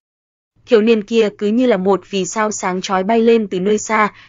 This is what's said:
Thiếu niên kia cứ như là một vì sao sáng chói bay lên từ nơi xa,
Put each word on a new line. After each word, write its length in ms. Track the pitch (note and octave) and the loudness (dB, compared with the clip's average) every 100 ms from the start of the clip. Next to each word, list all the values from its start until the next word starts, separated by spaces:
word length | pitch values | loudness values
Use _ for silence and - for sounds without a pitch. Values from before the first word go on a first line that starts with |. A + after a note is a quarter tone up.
| _ _ _ _ _ _ - | _ _ _ _ _ _ 0
Thiếu 160 | A#3 | 2
niên 200 | A3 A3+ | 4 2
kia 260 | G3+ A#3 G#3 G3+ | 2 0 0 -2
cứ 80 | G#3 | -2
như 200 | A3+ B3+ | 0 2
là 100 | G3 | 2
một 240 | F#3 F#3 - | 0 -2 -2
vì 140 | G3 | -6
sao 260 | F3+ A3 G#3+ | -4 -4 -4
sáng 300 | G#3 G3 F3+ | -4 -6 -6
chói 240 | F3+ F#3+ | -4 -2
bay 160 | F#3+ A#3 | 0 2
lên 260 | A3+ A#3 G#3 | 4 2 0
từ 120 | F#3 | -4
nơi 180 | F#3+ G#3+ | -2 -2
xa, 340 | - A3 G#3 - | -2 -2 -2 -4